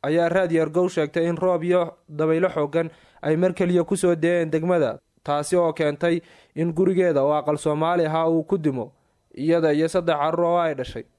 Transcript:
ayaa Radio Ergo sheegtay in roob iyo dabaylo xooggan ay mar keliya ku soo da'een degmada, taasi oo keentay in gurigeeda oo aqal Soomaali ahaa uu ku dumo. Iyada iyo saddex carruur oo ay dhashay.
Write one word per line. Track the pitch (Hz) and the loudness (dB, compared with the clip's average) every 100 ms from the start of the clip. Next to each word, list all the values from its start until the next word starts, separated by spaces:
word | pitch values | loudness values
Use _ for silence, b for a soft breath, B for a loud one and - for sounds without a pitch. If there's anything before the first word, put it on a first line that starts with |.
ayaa | 139 165 170 | 0 0 2
Radio | 180 185 165 | 0 2 0
Ergo | 160 160 180 | 2 0 0
sheegtay | 170 147 170 170 | 0 -2 0 -2
in | 175 | 0
roob | 185 175 | 0 0
iyo | 175 180 170 - _ | 2 0 0 -8 _
dabaylo | 151 160 160 180 | -4 0 2 0
xooggan | 160 147 160 165 b b b | 0 -2 -2 -4 b b b
ay | 151 160 | -2 2
mar | 185 | 0
keliya | 175 175 180 | 0 0 2
ku | 165 196 | 0 0
soo | 180 165 | 0 2
da'een | 165 175 160 | 2 0 0
degmada, | 156 170 175 131 - _ _ | -2 0 0 0 -4 _ _
taasi | - 147 147 180 | -4 -4 0 2
oo | 170 | 0
keentay | 151 151 147 170 170 b b b - | 0 -2 0 -2 -2 b b b -4
in | 170 | -4
gurigeeda | 160 185 185 180 143 | 0 2 2 2 2
oo | 139 151 | 2 0
aqal | 147 147 | 0 -2
Soomaali | 156 151 160 175 156 | -2 0 0 0 0
ahaa | 160 165 | 0 0
uu | 165 | 0
ku | 156 196 | -2 -2
dumo. | 151 131 107 _ _ _ _ - | -2 -4 -8 _ _ _ _ -6
Iyada | 151 165 160 | 0 2 2
iyo | 147 160 | 2 0
saddex | 185 170 151 | 0 -2 0
carruur | 151 165 170 | 0 0 0
oo | 175 | 2
ay | 165 139 | 0 -4
dhashay. | 123 117 - | -8 -10 -16